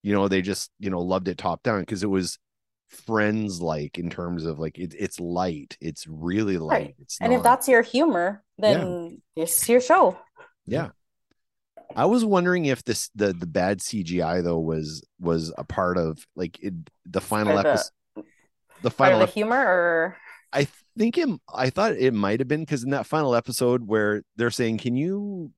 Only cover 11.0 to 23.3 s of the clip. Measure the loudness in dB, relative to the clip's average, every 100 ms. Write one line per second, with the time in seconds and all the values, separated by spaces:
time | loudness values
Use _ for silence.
11 | _ _ _ _ _ _ _ -20 -12 0
12 | 2 4 4 2 4 2 2 -2 -2 -4
13 | -4 0 0 0 -4 0 0 0 -4 -6
14 | -2 -2 0 0 0 0 0 -2 -4 -12
15 | _ _ -2 0 -2 -10 -6 -2 0 0
16 | -2 -4 -14 -8 -8 -8 -10 -10 -14 _
17 | -6 -6 -2 -2 2 2 2 0 -4 _
18 | _ -20 -20 _ _ _ _ -6 -4 4
19 | 4 6 4 2 0 2 4 2 2 2
20 | 0 -6 -20 -20 _ -2 -2 _ _ 0
21 | 0 2 0 -2 -8 -2 -2 2 0 2
22 | 2 2 0 0 0 -2 -2 -4 -2 -4
23 | -2 0 2